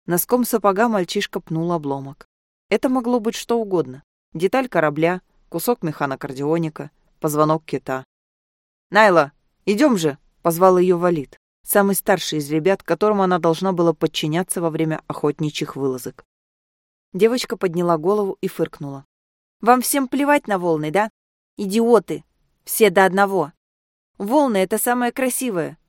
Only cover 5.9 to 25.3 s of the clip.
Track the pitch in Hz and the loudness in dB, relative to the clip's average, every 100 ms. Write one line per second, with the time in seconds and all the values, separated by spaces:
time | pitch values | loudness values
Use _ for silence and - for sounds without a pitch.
5.9 | 147 143 135 139 131 143 165 160 - 143 | -4 -6 -6 -10 -6 -2 0 -2 -6 -16
6.9 | _ _ _ 156 147 151 156 - 135 - | _ _ _ -2 0 2 0 -4 -8 -6
7.9 | 131 131 _ _ _ _ _ _ _ - | -8 -10 _ _ _ _ _ _ _ -2
8.9 | 196 214 170 143 - _ _ - 208 294 | 4 6 6 2 -2 _ _ -2 2 2
9.9 | 208 156 135 _ _ 170 165 185 180 185 | 2 0 -4 _ _ -4 4 6 6 4
10.9 | 175 180 165 131 - _ _ - 208 202 | 2 2 0 -6 -16 _ _ 0 2 2
11.9 | 190 - 185 - 156 143 156 160 196 - | 2 0 0 -2 -6 -2 0 0 0 -2
12.9 | 165 214 208 185 180 165 165 190 175 170 | 0 0 2 0 2 0 0 -2 0 0
13.9 | 160 160 - 156 165 190 190 170 156 160 | 0 -2 -2 -4 -2 -4 -4 -4 -2 -4
14.9 | 156 - - 147 147 151 - 147 135 135 | -4 -8 -4 -4 -2 -6 -6 -8 -6 -6
15.9 | 127 - - - _ _ _ _ _ _ | -6 -10 -16 -20 _ _ _ _ _ _
16.9 | _ _ 185 220 247 - 220 190 165 175 | _ _ 2 2 2 -4 -4 -4 0 0
17.9 | 165 170 214 196 - 190 - 160 - 143 | 0 0 0 -2 -6 -8 -6 -6 -8 -14
18.9 | 139 - _ _ _ _ _ 214 254 240 | -14 -18 _ _ _ _ _ 2 2 2
19.9 | 285 254 269 285 294 240 190 175 160 151 | -2 -2 0 2 2 0 -2 0 0 0
20.9 | 180 214 - _ _ _ - 202 214 226 | -2 -2 -8 _ _ _ -10 -2 0 4
21.9 | 226 - 151 - _ _ _ - - 208 | 4 2 -8 -12 _ _ _ -8 2 4
22.9 | 180 190 190 196 190 151 - _ _ _ | 6 4 4 0 0 -4 -8 _ _ _
23.9 | _ _ - 202 294 277 196 185 214 247 | _ _ -10 0 2 2 2 0 0 -2
24.9 | 247 240 247 254 | -2 -2 -2 -2